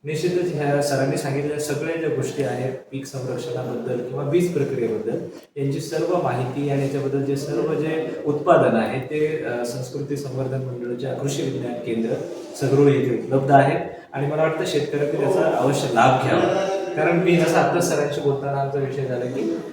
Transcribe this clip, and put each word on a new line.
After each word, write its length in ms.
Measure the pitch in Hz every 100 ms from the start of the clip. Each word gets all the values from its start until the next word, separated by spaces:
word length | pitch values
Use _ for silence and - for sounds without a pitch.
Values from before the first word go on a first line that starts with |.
निश्चितच 500 | 143 156 175 175 175
ह्या 280 | 147 143 143
सरांनी 340 | 143 135 139 151
सांगितलेल्या 440 | 143 135 147 147
सगळ्या 360 | - 143 160 165
ज्या 120 | 156
गोष्टी 340 | 131 - -
आहेत, 320 | 131 123 127 - -
पीक 160 | 135 -
संरक्षणाबद्दल 1000 | 131 127 - - 123 127 - 127 123 -
किंवा 160 | 139
बीज 300 | 143 175 175
प्रक्रियेबद्दल, 640 | 143 135 - 113 107 110 170 - - - 143
यांची 240 | 139 139
सर्व 420 | - 160 170 175
माहिती 480 | 131 127 127 143 143
आणि 120 | 139
याच्याबद्दल 400 | 139 139 135 139
जे 140 | 131 139
सर्व 380 | - 113 151
जे 480 | - 156 160 - - 151
उत्पादन 500 | 147 185 170 - 113
आहे, 240 | 110 131
ते, 440 | - 151 151 -
अ, 200 | - -
संस्कृती 520 | 123 135 - 143 143 143
संवर्धन 420 | 139 127 127 131
मंडळाच्या 560 | 127 123 120 123 135
कृषी 280 | 131 139 -
विज्ञान 320 | 131 131 123
केंद्र 400 | 120 - 113 113 - - - - -
सगरोळी 400 | 135 139 143 127
येथे 220 | 127 113
उपलब्ध 280 | - 135 135
आहे. 500 | 139 135 - - - -
आणि 140 | 139 143
मला 160 | 151
वाटतं 220 | - - 123
शेतकऱ्यांनी 540 | 147 143 147 147 113
त्याचा 360 | - 120 - -
अवश्य 300 | 135 139 147
लाभ 320 | 113 120 - 127
घ्यावा. 520 | 170 180 - - - - 151
कारण 220 | 160 170
मी 180 | 170 170
जसं 180 | 160
आत्ता 260 | 165 - 175
सरांशी 400 | 170 147 143 -
बोलताना 400 | 143 139 139 139
आमचा 180 | 139 139
विषय 280 | 131 135 127
झाला 180 | 123
की 340 | 123 - 110 110 -